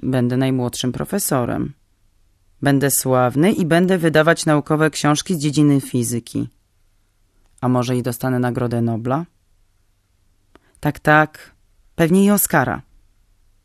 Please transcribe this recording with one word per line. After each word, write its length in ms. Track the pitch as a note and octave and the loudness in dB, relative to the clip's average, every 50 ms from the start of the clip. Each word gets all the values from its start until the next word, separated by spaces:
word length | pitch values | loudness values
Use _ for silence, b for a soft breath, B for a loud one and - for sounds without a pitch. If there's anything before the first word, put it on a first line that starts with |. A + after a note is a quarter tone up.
"Będę 340 | - C3 C3 B2+ B2 B2 B2+ | -6 -4 -2 0 0 0 0
najmłodszym 560 | B2+ C3+ C3 C3 B2+ B2 A#2+ - - - B2+ | 0 0 0 0 -2 -2 -4 -6 -6 -6 -6
profesorem. 800 | A#2+ - C#3+ - - G3+ - - D#3 B2+ A#2+ A#2 G#2+ - B2 C#3+ C#3 _ _ _ _ _ _ _ _ _ _ _ _ _ _ _ _ _ | -4 -6 -6 -6 -4 -4 -4 -2 -2 -2 -2 -2 -4 -4 -6 -8 -10 _ _ _ _ _ _ _ _ _ _ _ _ _ _ _ _ _
Będę 280 | C3+ C#3+ C#3 C3+ C3+ C3+ | 0 0 2 2 2 0
sławny 640 | - - - C3 B2+ B2+ B2+ B2 A#2+ C#3 E3 G3+ | -2 -2 -2 0 2 2 2 2 2 2 2 2
i 140 | - - F3+ | 2 0 0
będę 320 | C#3+ D#3+ E3+ F#3 F3+ F#3+ F3 | 0 2 2 2 2 2 0
wydawać 480 | E3 E3 D3 D#3 D3+ E3+ E3 - - | 0 2 2 4 4 4 2 2 2
naukowe 440 | E3 D3+ C#3+ - - D#3 D3+ D#3 D#3 | 2 2 2 2 0 0 2 2 0
książki 440 | - - - D3 D3+ - - - F#3 | 0 0 0 0 0 0 -2 -4 -4
z 40 | D3 | -2
dziedziny 420 | C#3+ D3+ C3+ D3+ D3 D3 C#3+ C#3 | -2 0 2 2 4 4 4 2
fizyki. 680 | C3+ - - B2 A#2 A2+ A#2+ A#2 - - - A#2 A#2+ A#2 - _ _ _ _ _ _ _ _ _ _ _ _ _ _ _ _ _ _ _ _ _ | 0 -2 -4 -4 -2 -2 -4 -6 -8 -8 -8 -8 -8 -8 -12 _ _ _ _ _ _ _ _ _ _ _ _ _ _ _ _ _ _ _ _ _
A 80 | B2+ B2 | -4 -2
może 280 | B2+ B2 A#2+ B2 B2+ | -2 0 -2 -2 -4
i 60 | B2 | -4
dostanę 360 | A#2+ B2+ A#2+ - - C3 B2+ B2 | -4 -6 -6 -6 -4 -4 -2 -2
Nagrodę 440 | B2 B2 A2+ B2 B2 A#2+ A#2+ A#2 | -2 -2 -2 -4 -4 -4 -2 -2
Nobla? 440 | A#2 A2+ A2+ G#2+ A#2 B2 C3+ D#3 E3+ - _ _ _ _ _ _ _ _ _ _ _ _ _ _ _ _ _ _ _ _ _ _ _ _ - b b b b b | -2 -2 -4 -4 -4 -4 -4 -4 -6 -8 _ _ _ _ _ _ _ _ _ _ _ _ _ _ _ _ _ _ _ _ _ _ _ _ -20 b b b b b
Tak, 200 | - D3 C#3+ - | -6 -6 -6 -2
tak, 540 | - D3+ D3+ D3+ D#3 - - - - - _ _ _ _ _ _ _ _ _ | 2 4 4 4 4 2 -2 -12 -20 -20 _ _ _ _ _ _ _ _ _
pewnie 300 | - E3+ D#3 F3+ F#3+ G3 | -2 0 2 4 4 4
i 60 | G3+ | 4
Oscara". 520 | G#3 F#3+ - - - D3 B2 B2+ E2+ C3+ - _ _ _ _ _ _ _ _ _ _ _ _ _ _ _ | 4 2 0 0 0 0 0 0 -4 -8 -10 _ _ _ _ _ _ _ _ _ _ _ _ _ _ _